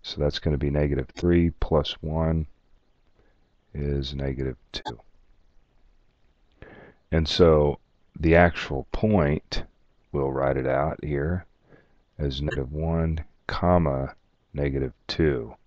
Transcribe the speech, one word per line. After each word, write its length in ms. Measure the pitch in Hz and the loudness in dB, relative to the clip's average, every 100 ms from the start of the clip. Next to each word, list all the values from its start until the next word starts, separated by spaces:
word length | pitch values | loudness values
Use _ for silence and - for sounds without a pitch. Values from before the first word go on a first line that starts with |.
So 200 | - - | -10 -2
that's 180 | 73 - | -2 0
gonna 180 | 78 71 | -2 0
be 120 | 71 | 0
negative 380 | 71 73 67 65 | 0 0 -2 -6
three 420 | - 87 87 85 - | -2 2 4 4 0
plus 420 | - 78 73 - | 0 0 0 -8
one 460 | 78 78 80 80 76 - _ _ _ _ _ _ _ _ _ _ _ | -6 -2 0 0 -4 -12 _ _ _ _ _ _ _ _ _ _ _
is 400 | 76 71 71 67 | -8 -4 -4 -4
negative 440 | 69 69 65 65 60 _ | -6 -6 -4 -6 -8 _
two. 280 | - - 58 _ _ _ _ _ _ _ _ _ _ _ _ _ _ _ _ - - - _ _ | -14 -12 -14 _ _ _ _ _ _ _ _ _ _ _ _ _ _ _ _ -20 -20 -20 _ _
And 160 | 82 78 | -2 0
so 520 | - 85 78 73 - _ _ _ - | 6 6 6 4 -2 _ _ _ -2
the 160 | 82 82 | 4 6
actual 520 | 87 - - 69 - | 6 2 -8 -8 -6
point, 720 | - 110 101 73 78 _ - - _ _ _ _ | -2 2 2 2 0 _ -6 -6 _ _ _ _
we'll 200 | 71 67 | -4 -2
write 260 | 67 69 67 | -2 -2 -2
it 100 | 65 | -2
out 360 | 67 76 - | 0 -2 -4
here, 420 | 76 71 143 90 - _ _ - _ _ _ - | -6 -4 -2 -4 -8 _ _ -20 _ _ _ -6
as 240 | 71 67 | -6 -4
negative 300 | 73 73 64 | -4 -4 -6
one, 520 | 76 82 82 82 78 - _ - | -4 -2 -2 -2 -4 -8 _ -8
comma, 680 | - 90 90 78 67 67 - _ _ _ | -2 2 2 2 -2 -6 -10 _ _ _
negative 400 | 69 71 - 131 - - | -6 -4 -2 -6 -8 -10
two. 480 | - 78 64 57 - | 0 2 2 -6 -16